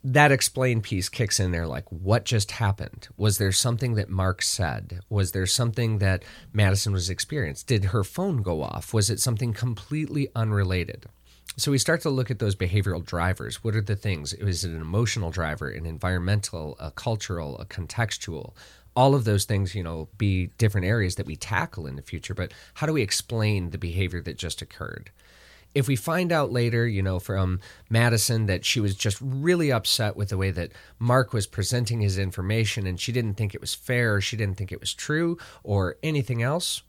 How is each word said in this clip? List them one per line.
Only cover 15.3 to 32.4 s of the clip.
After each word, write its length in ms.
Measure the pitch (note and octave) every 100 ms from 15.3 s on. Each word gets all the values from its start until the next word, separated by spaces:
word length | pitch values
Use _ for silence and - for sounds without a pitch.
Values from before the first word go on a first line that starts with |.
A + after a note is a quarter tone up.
driver, 380 | E2+ D#2 D2+ C#2
an 160 | A1
environmental, 920 | E2 D#2+ F2+ F2+ F2 G#2 - E2+ D#2 -
a 100 | E2
cultural, 680 | - - A2 - E2+ D2 B1+
a 80 | -
contextual? 880 | - D#2+ - A2+ - - D2+ - - - - - -
All 180 | C3+
of 100 | C#3
those 200 | A2 G2+
things, 300 | - G2+ F#2
you 80 | G2
know, 260 | E2+ E2 D#2 -
be 300 | G2+ F#2 F2+ -
different 280 | A2+ G2+ F2+
areas 300 | A#2 F#2 -
that 100 | -
we 100 | D#2
tackle 500 | - F#2 E3 - D2
in 100 | C#2
the 60 |
future, 320 | - D#2+ -
but 180 | G2 F2 - -
how 120 | - D3+
do 60 |
we 100 | D#3
explain 680 | G2+ - - A#2 G#2+ G2+ F2
the 80 | D#2
behavior 440 | F2 F2 F2+ F2
that 160 | D2+ -
just 240 | E2+ -
occurred? 480 | - - - - - _ - - - - -
If 140 | C#3+ B2+
we 80 |
find 380 | B2+ - E3 F3+
out 180 | E3 C#3
later, 380 | B2 A#2+ A#2 A#2
you 140 | G2
know, 180 | F#2+ F#2
from 400 | - G2 F2+ F2+ - - -
Madison 580 | A2+ A#2 A#2 - A2+ G#2
that 180 | F#2
she 160 | - A#2+
was 160 | G2+ G2
just 220 | A2 G2+
really 500 | C3+ C3+ D#3+ F3+ D3+
upset 460 | A#2+ - - G#2+ -
with 140 | G2+
the 60 | F#2+
way 140 | F#2+
that 220 | F2+ E2+ - - -
Mark 340 | A#2 B2+ B2
was 140 | A2 G2
presenting 540 | - F#2+ A#2+ A2 A#2
his 180 | G#2 F#2+
information 720 | F#2+ F#2